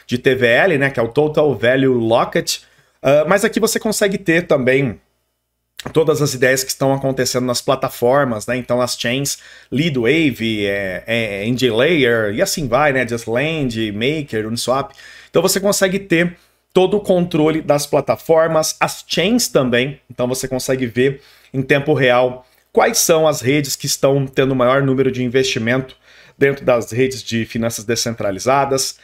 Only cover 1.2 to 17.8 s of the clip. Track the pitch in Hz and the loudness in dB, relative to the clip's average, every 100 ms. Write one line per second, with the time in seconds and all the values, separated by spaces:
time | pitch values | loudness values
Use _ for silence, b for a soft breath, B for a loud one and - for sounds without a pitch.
1.2 | 151 156 151 110 117 135 135 123 113 120 | 0 2 0 2 2 2 2 2 2 2
2.2 | 165 170 - - b b b b 135 147 | 2 -2 -4 -8 b b b b 2 2
3.2 | 156 196 220 226 214 - 220 202 208 196 | 4 2 2 0 0 0 -2 0 0 0
4.2 | - 165 170 147 123 135 127 92 _ _ | 0 0 2 2 4 2 0 -6 _ _
5.2 | _ _ _ _ _ - - 151 160 143 | _ _ _ _ _ -16 -4 0 2 2
6.2 | 143 127 127 131 131 - 135 135 135 131 | -2 0 2 2 -2 -2 0 0 -2 -2
7.2 | 123 127 123 123 - 135 131 - 131 151 | -2 -2 -2 -4 -2 -2 -4 -2 0 2
8.2 | 135 110 110 127 120 123 123 - 120 131 | 0 -4 -6 -6 -4 -2 -2 -4 -4 -4
9.2 | 139 - B B B 123 170 131 113 160 | -4 -8 B B B -2 -2 0 0 2
10.2 | 151 117 113 107 101 101 98 90 - 117 | 0 0 -2 -2 -2 -2 -4 -8 -4 -4
11.2 | 110 98 107 120 127 110 147 170 120 117 | -2 -4 -4 0 0 2 2 2 2 0
12.2 | 107 113 190 - 135 123 151 131 117 117 | -2 -2 -2 -4 -2 0 2 0 -2 -6
13.2 | - 117 151 160 131 110 110 101 123 156 | -4 -4 -2 -4 -4 -4 -6 -2 -4 -4
14.2 | 143 110 107 117 - 135 139 B B B | -4 -6 -4 -4 -2 -4 -4 B B B
15.2 | B - 170 196 196 190 196 196 196 165 | B 0 0 0 0 0 0 -2 0 0
16.2 | 175 - b b _ - 185 208 202 185 | 0 -4 b b _ 2 2 2 0 0
17.2 | 175 160 156 160 160 147 | 0 0 0 0 0 -2